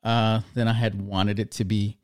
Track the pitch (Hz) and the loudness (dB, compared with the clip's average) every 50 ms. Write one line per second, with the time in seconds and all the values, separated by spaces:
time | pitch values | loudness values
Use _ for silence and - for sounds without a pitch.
0 | _ 113 117 117 113 110 110 113 110 - - 127 117 113 113 113 117 113 98 98 | _ 2 2 2 4 4 2 0 -2 -4 -4 -2 0 0 2 2 0 -2 -2 -4
1 | 98 101 101 95 95 104 104 101 107 - - - 113 92 110 104 101 104 107 _ | -8 -4 -2 0 0 0 0 -2 -4 -6 -4 -4 -2 0 0 0 0 -2 -4 _